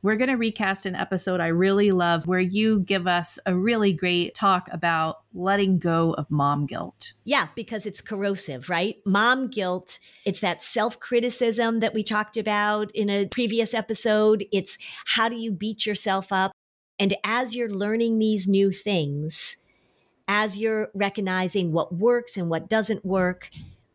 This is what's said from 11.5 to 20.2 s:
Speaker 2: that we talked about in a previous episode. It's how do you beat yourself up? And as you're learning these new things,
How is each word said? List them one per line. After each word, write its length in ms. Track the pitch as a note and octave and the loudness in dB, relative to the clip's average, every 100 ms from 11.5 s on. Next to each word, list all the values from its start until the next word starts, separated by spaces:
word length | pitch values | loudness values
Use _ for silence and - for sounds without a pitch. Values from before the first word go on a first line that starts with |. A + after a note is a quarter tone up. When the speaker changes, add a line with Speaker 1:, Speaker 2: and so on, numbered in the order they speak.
| A3 A3+ A3+ | 2 0 2
Speaker 2:
that 140 | A3+ | 0
we 100 | A3 | 0
talked 320 | G#3 G#3+ G#3 A3+ | -2 -2 -2 -4
about 580 | G#3+ G#3 G#3 G#3+ G#3 | -2 0 2 0 -2
in 160 | - G3+ | -2 0
a 160 | G3+ G3 | 0 0
previous 480 | - A#3 A3+ A3 | 0 0 0 0
episode. 720 | A3+ A3 A3 A#3 G#3+ G#3+ G#3+ - | -2 -4 -2 2 4 4 4 0
It's 260 | G3 F#3+ - - - - | -2 -2 -8 -10 -14 -4
how 220 | A#3 A3+ | 0 0
do 60 | |
you 160 | A#3 A3+ | -2 -6
beat 340 | F#3 G#3 A3 A3 | -4 -4 -4 -4
yourself 440 | G3+ G#3+ F#3+ F#3 | -4 -2 -2 0
up? 220 | F#3+ F#3+ - _ _ _ _ | 0 0 -4 _ _ _ _
And 160 | G3+ F#3+ | 0 0
as 320 | G3 A#3 B3+ A#3 | -2 -2 -2 -4
you're 120 | A#3 | -4
learning 520 | G3 G#3 A3+ A#3 A3 | -2 -2 0 2 2
these 260 | A3 G#3+ F#3 | 2 2 2
new 240 | G3 G3 | 4 4
things, 880 | F#3+ - F#3+ D3 C#3+ D#3 - - - _ _ _ _ _ _ | 0 -2 0 0 -4 -4 -4 -6 -8 _ _ _ _ _ _